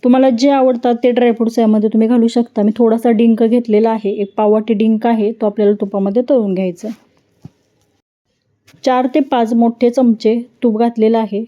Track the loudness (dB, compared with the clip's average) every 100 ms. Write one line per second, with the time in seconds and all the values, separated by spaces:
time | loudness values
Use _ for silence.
0 | 2 4 2 2 2 2 2 0 -2 0
1 | 0 2 0 0 -2 0 2 2 0 0
2 | 2 2 2 0 -4 -2 -2 0 0 2
3 | 0 2 2 2 2 0 0 0 0 -2
4 | -6 -6 -8 -2 0 0 0 -2 0 0
5 | 0 0 -2 -2 -6 0 0 0 -4 -4
6 | -2 -2 0 0 0 -4 -6 -8 -14 -14
7 | _ _ _ _ -20 _ _ _ _ _
8 | _ _ _ _ _ _ _ _ -2 0
9 | 0 -2 -2 -2 0 0 0 0 -2 2
10 | 0 2 0 -2 -6 _ -2 0 -2 0
11 | 0 0 -2 -6